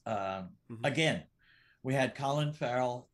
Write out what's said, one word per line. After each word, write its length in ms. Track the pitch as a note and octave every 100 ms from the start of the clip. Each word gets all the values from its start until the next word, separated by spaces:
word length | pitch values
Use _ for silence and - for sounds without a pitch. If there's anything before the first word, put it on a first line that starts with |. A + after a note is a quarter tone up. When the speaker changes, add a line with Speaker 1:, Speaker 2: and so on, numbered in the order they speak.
| A2+
Speaker 1:
um, 440 | G#2+ G2 F#2+ F#2 - _
Speaker 2:
Mm-hmm. 140 | A2+ C#3+
Speaker 1:
again, 380 | C3 D#3 F2+ - _ _ - _ _
we 100 | C3
had 220 | C3+ B2+ -
Colin 380 | C#3 D3 D3
Farrell, 560 | D3+ C3 B2 B2+ B2 -